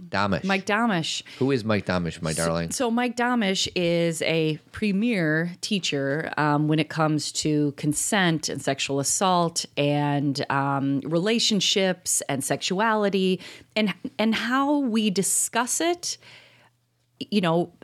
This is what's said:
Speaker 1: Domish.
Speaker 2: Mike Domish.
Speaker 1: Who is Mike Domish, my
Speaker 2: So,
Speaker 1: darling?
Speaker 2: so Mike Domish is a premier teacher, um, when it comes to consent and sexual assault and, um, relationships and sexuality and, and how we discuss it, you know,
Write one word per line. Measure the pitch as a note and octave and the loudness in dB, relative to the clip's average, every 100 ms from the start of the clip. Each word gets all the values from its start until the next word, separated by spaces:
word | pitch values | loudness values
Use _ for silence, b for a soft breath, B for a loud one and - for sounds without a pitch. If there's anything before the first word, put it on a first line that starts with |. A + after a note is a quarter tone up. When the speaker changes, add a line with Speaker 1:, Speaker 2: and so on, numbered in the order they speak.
| F3+ | -6
Speaker 1:
Domish. | - G3+ F#3 | -2 0 0
Speaker 2:
Mike | F#3+ F#3+ | 0 -2
Domish. | F#3+ G#3 A#3 F3+ D3 - - - | 0 0 2 0 -2 -6 -10 -4
Speaker 1:
Who | C3 | 0
is | C3+ | 0
Mike | G#2+ G#2 | 0 0
Domish, | - F2+ E2+ E2 | 0 -2 -2 -4
my | E2 | -4
Speaker 2:
So, | D#2 E2+ | 0 0
Speaker 1:
darling? | E2 E2 | 0 -2
Speaker 2:
so | D#2+ B3 | -4 -2
Mike | A#3 B3 A#3+ | 0 -2 -2
Domish | A#3+ B3 G3 F#3+ - | 0 0 0 0 -2
is | - E3+ E3+ E3+ E3 | 0 0 2 0 0
a | - D#3+ D#3 D#3 - | 0 2 0 -2 -8
premier | - G#3+ F#3+ A#3 G#3 D#3+ D#3 E3+ F3 | -4 -2 0 0 0 2 0 -2 -6
teacher, | - G3+ - C#3+ C#3 C#3+ D#3 - | -4 -2 -2 -2 -2 -2 -4 0
um, | D3+ D3 D3+ | 2 4 4
when | D#3 | 2
it | D3+ | 0
comes | D#3+ D#3 D#3 - | 0 0 0 -2
to | - D#3 D3+ D3 | -4 0 2 2
consent | - D#3 D3 - G#3+ F3 D#3+ - | 0 -2 -2 0 2 2 2 -2
and | - | -4
sexual | - C3+ - C#3 | -2 -2 -2 -2
assault | C#3 - F#3+ F3+ E3+ E3+ - - | 0 0 2 4 2 -2 -4 0
and, | C#3+ D3 C#3+ C#3+ D3 C3+ - | 2 2 0 0 0 -2 -2
um, | C#3 C#3 C#3 C#3 C#3 | 0 0 0 0 -2
relationships | - E3 G3 A#3+ - G#3 - G3+ F#3+ F3+ - - - | 0 0 0 0 2 2 2 2 2 0 -2 -4 -2
and | C#3 | -4
sexuality | - C#3 - F#3 A3+ G#3+ G3+ G3 F#3 F#3 B B B - | -2 -2 -2 0 2 2 2 2 2 0 B B B -2
and, | G#3+ - - - | -2 -2 -8 -2
and | A3 | 0
how | G#3 A3+ C4 C#4 D4 | 0 0 0 2 2
we | C4+ A3 G#3+ | 2 2 2
discuss | F#3+ F#3 - - A3+ B3 - | 2 0 0 0 -2 -2 0
it, | E4 F4 - - B B B B B _ _ _ _ - - | 0 0 -4 -10 B B B B B _ _ _ _ -18 -4
you | G#3 | 0
know, | F3 E3 E3+ - | 2 2 0 -4